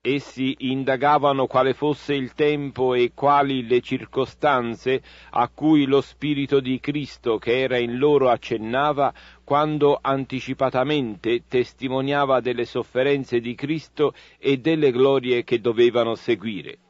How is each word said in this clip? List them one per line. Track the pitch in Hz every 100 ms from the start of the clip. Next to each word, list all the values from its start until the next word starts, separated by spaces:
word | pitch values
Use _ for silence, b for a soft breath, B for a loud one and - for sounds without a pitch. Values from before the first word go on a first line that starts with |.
Essi | 127 139 - 123 131 -
indagavano | 127 131 135 131 143 147 143 139 123
quale | 127 131
fosse | 127 151 143 - 143
il | 127
tempo | - 151 151 139 123 127
e | 123 123
quali | - 139 143 139 135 117
le | 123
circostanze | - 127 107 131 123 - 151 131 117 110 127 131 B B B
a | - 120
cui | - 151 156 135
lo | 139
Spirito | - - 151 139 135 139
di | 127 127
Cristo | - 147 135 - 117 110
che | 120 127
era | 131 123
in | 120 123
loro | 147 143 131
accennava, | 117 - 113 110 127 147 143 135 B B B -
quando | 143 151 151 143 139
anticipatamente | 135 135 131 131 123 131 135 127 135 151 120 98 113 120 -
testimoniava | 127 120 _ 127 131 135 143 139 131
delle | 120 120 117
sofferenze | 127 110 123 139 143 127 120
di | 117 120
Cristo | 143 160 - - 143 B B B
e | - 135
delle | 139 160 147
glorie | 120 135 135 123 123 -
che | 120
dovevano | 113 113 120 117 117 107
seguire. | - 110 107 98 65 -